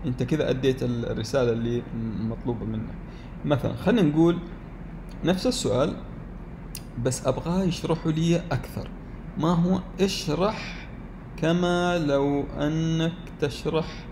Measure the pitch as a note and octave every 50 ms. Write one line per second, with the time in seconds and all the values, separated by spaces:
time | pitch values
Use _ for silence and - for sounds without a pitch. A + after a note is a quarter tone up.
0 | - D3 B2 - B2+ A#2+ D#3 D3+ C#3+ - C3 B2+ C3 C3+ C3 C3 B2+ B2 A#2+ A#2
1 | A#2 - A2+ A2 A2 - - C#3 B2 A#2+ A2+ A#2 A#2 A#2 A#2+ A#2+ A#2 - - A#2
2 | A2+ A2+ G#2+ - A2 A2+ A2+ A2 - B2 A#2+ A2 - A2 A2 A2 G#2+ - - -
3 | - - - - - - - - - D3 D3 A#2+ - - A#2 - - F3+ A#3 A#3
4 | F3+ D3 D3 D#3 E3 E3+ E3+ E3+ - - - - - - - - - - - -
5 | - - - - - D#3 F#3 F#3 - B3+ A#3+ - - A#2 G2+ A#2+ C#3 C#3 - -
6 | - - - - - - - - - - - - - - - - - - - A#2+
7 | A#2 C3 B2 - - C3 B2 A#2+ - D#3 F3 F#3+ G3 F3 - - - D#3 D#3+ D#3
8 | - E3 D#3 D#3+ E3 E3+ E3+ E3 - - C#3 B2 - - - G#2 F#2 - - -
9 | - - - - - - - - - E3 F3+ E3 E3+ F3 F#3 - - - - -
10 | F#3+ G3 F#3 - - E3 D3 E3 F#3 G#3+ A3 - - - - - - - - -
11 | - - - - - - - - D#3 D#3+ E3+ F3+ F3+ F3 F3 F3 F3 F3 F3 F3
12 | D#3 C#3+ C#3 C#3 C#3 C#3+ C#3+ C#3+ C#3+ - - C#3+ C#3+ D3 D#3 D#3+ D#3+ E3 E3 D#3+
13 | D#3+ E3 E3 - - - - - D3+ C#3+ - - - D3+ D#3+ D#3 D#3+ - - -
14 | - -